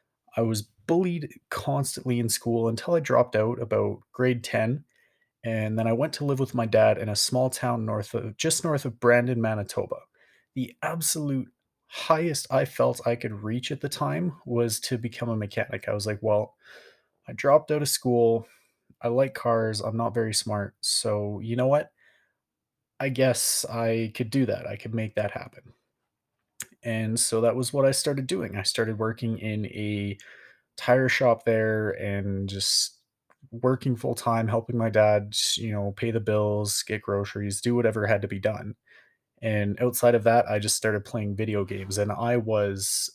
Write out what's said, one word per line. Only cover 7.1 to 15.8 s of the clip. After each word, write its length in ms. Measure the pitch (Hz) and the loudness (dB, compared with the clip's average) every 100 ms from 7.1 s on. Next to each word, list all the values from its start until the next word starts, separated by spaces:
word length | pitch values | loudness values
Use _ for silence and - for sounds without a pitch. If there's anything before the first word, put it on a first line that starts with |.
| 104 | 0
small 340 | - 127 131 | 0 2 0
town 360 | - 123 120 110 | 0 -2 -2 -2
north 280 | 110 101 110 | -4 -4 -6
of, 200 | 110 107 | -6 -4
just 300 | 160 160 165 | -2 0 0
north 180 | 147 | -2
of 160 | 135 110 | -2 0
Brandon, 400 | 120 120 120 120 | 4 6 4 0
Manitoba. 560 | 113 107 98 - 98 - - _ _ _ _ - | 0 -2 -4 -6 -6 -8 -12 _ _ _ _ -8
The 200 | 127 - | -8 -6
absolute 640 | - 165 156 160 147 135 - _ _ _ _ | -6 -4 -4 -2 -2 -2 -4 _ _ _ _
highest 640 | - - 160 170 143 - | -12 0 2 2 -2 0
I 140 | 131 135 | 0 0
felt 400 | - 123 120 - | 2 0 0 -2
I 100 | 120 | -2
could 280 | 120 104 | -4 -6
reach 280 | 107 120 127 | -4 -4 -4
at 100 | 139 | -6
the 80 | 139 | -6
time 440 | - 143 143 175 139 - | -4 -4 -2 -4 -4 -4
was 320 | 117 120 110 | 0 0 -2
to 180 | - 123 | -4 -4
become 320 | 117 - 117 | -6 -6 -4
a 80 | 110 | -4
mechanic. 500 | 104 - - 110 | -4 -4 -4 -6